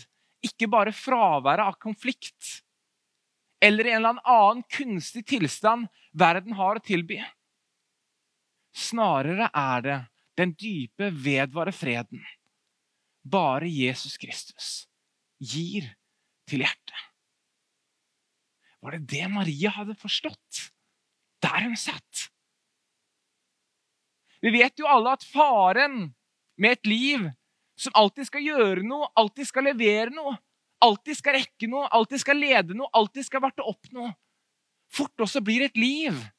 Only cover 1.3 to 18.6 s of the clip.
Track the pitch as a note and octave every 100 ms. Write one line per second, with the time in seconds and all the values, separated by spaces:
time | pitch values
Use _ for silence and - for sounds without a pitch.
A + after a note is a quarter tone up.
1.3 | D3 C3 E3 G3+ - A3 G#3 B3 - -
2.3 | - - - - _ _ _ _ _ _
3.3 | _ _ _ G#3 G#3+ A#3 A3 A3+ B3 -
4.3 | A#3 G3+ A#3+ - - C4 F#3+ - A#3 A3
5.3 | C4 D3+ - G#3+ A#3 A3+ - _ D#3 E3
6.3 | F3 F#3+ G3+ F#3+ A3 - F3 E3+ F#3+ A3+
7.3 | - _ _ _ _ _ _ _ _ _
8.3 | _ _ _ _ - - A#3 G#3 C#3 C#3
9.3 | F#3+ A3+ C#3+ C3+ B2+ B2+ C#3 A#2+ _ _
10.3 | - F3+ D#3 A3 F3+ A#2+ - G3+ D#3 C3
11.3 | C3+ C3+ D3+ E3+ F3+ C#3 A#2+ G#2+ - -
12.3 | - _ _ _ _ _ _ _ _ C#3
13.3 | F#3+ D#3 C3 E3+ D3+ B2+ C3 C#3 - -
14.3 | - - - - - - _ _ _ _
15.3 | _ B2 C3+ E3+ G3+ C3 - _ _ _
16.3 | _ - C#3 - - - - - _ _
17.3 | _ _ _ _ _ _ _ _ _ _
18.3 | _ _ _